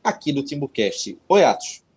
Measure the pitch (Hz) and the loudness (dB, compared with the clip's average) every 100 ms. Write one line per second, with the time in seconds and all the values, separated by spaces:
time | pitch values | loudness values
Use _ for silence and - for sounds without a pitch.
0 | 226 - 151 139 139 143 139 - 101 - | -4 -4 -2 -4 -4 -6 -6 -2 -2 -4
1 | 104 - - 196 139 98 - - _ | -10 -8 2 4 4 2 -6 -16 _